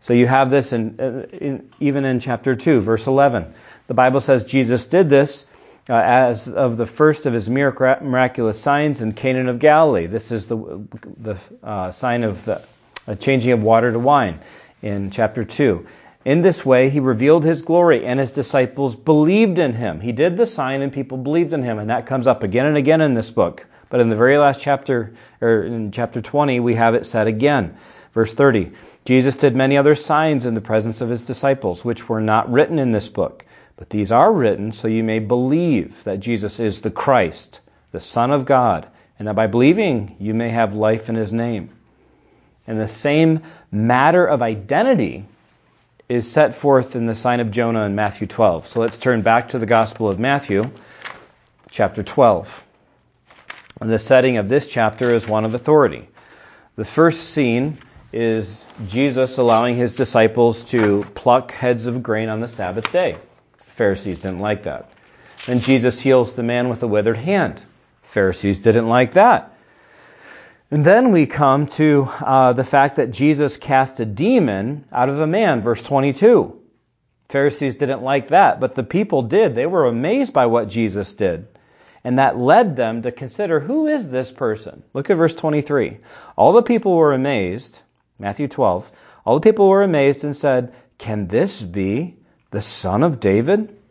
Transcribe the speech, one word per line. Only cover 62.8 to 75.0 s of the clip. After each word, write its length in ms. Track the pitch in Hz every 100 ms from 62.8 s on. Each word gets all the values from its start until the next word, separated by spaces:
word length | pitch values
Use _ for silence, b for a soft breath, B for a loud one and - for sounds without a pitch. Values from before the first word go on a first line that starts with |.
| 107
day. 280 | 175 175 82 - _ _ _ _
Pharisees 480 | - 110 95 101 80
didn't 160 | 98 90
like 240 | 104 104
that. 260 | - 69 - _ b b b b -
Then 140 | 123
Jesus 400 | 123 135 123 120
heals 340 | 135 131 120
the 80 | -
man 280 | 117 120 123
with 100 | 113
the 80 | 120
withered 300 | 107 107 113
hand. 420 | 143 202 131 73 - _ _ _
Pharisees 560 | _ - 95 90 101 98
didn't 280 | 113 113 113
like 260 | 123 127
that. 380 | 180 226 196 - b b b b b b b b b b b b
And 120 | 151
then 300 | 147 214 254
we 140 | 185 143
come 400 | - 143 135 143
to, 420 | - 156 147 131 -
uh, 320 | 143 131 127
the 100 | 123
fact 320 | 127 143 139 -
that 140 | 123
Jesus 480 | 107 151 147 143 -
cast 420 | - 135 131 -
a 60 | 113
demon 800 | 98 180 254 143 95 107 147 -
out 200 | -